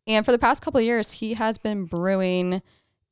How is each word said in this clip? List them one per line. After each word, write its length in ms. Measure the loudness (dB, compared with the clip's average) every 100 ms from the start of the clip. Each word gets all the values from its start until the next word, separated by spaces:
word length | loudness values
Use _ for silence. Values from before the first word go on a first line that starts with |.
| 0
And 180 | 0
for 60 | 4
the 60 | 4
past 240 | 4 0
couple 160 | 0 0
of 60 |
years, 300 | 2 0 -2
he 200 | -4 -6
has 240 | -2 -2 -2
been 260 | -4 -4
brewing 760 | -4 -2 0 0 0 0 0 -2 -6 _ _ _ _